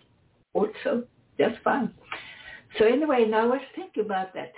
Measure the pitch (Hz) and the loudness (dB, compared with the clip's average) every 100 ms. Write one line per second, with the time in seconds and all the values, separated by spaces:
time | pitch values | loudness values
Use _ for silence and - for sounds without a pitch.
0 | _ _ _ _ _ - 214 - - 240 | _ _ _ _ _ -2 -2 -2 -4 -4
1 | 240 _ _ - 165 233 - 277 226 - | -4 _ _ 0 0 0 -2 0 -2 -6
2 | - - - - - - - 220 220 269 | -14 -14 -14 -18 -20 -20 -6 2 4 4
3 | 311 254 220 214 233 269 - - 381 269 | 2 2 2 2 2 0 -4 -14 -10 -6
4 | 208 190 185 - 165 | -4 -4 -6 -10 -14